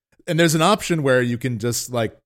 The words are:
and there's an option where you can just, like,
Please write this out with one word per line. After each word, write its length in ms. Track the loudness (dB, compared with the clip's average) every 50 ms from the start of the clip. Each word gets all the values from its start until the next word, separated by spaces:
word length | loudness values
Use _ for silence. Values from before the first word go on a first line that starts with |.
| _ _ _ _ -8
and 120 | -4 0 2
there's 160 | 2 4 4
an 60 | 2
option 420 | 4 2 2 0 0 -4 -4 0 2
where 180 | 2 2 2
you 160 | 2 0 -4
can 220 | -4 -4 -4 -4 -2
just, 320 | -4 -4 -4 -4 -6 -6
like, 260 | -4 -4 -4 -4 -6 _ _